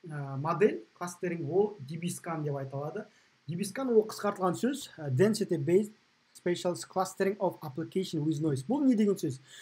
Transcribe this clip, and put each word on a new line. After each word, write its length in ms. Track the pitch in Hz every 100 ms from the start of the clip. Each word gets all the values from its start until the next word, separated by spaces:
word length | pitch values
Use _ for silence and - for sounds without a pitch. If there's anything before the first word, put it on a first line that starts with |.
| 170
ә, 320 | 147 139 135
модель 400 | 156 170 208 - - _
кластеринг, 480 | 175 - 180 175 139
ол 240 | 180 208 170
D 200 | 131 165
B 80 | 170
scan 400 | 135 175 160 147
деп 80 | 139
айтылады. 480 | 135 139 151 202 214 _ _ _ -
D 60 |
B 80 | 175
scan 300 | 208 - 269
ол 80 | 220 214
қысқартылған 460 | - 208 202 185 170
сөз, 300 | 240 285 - -
ә, 100 | 147
Density 420 | 127 208 214 190 160
Based 360 | 143 185 214 - _ _ _
Spatial 400 | - 180 175 180
Clustering 640 | 170 - 190 185 - 190 208
of 220 | 180 -
Application 640 | 156 131 160 185 185 160
with 160 | 151 147
Noise. 220 | 156 131 -
Бұл 180 | 277
не 120 | 269 220
деген 180 | 208
сөз? 240 | 190 156 131 - -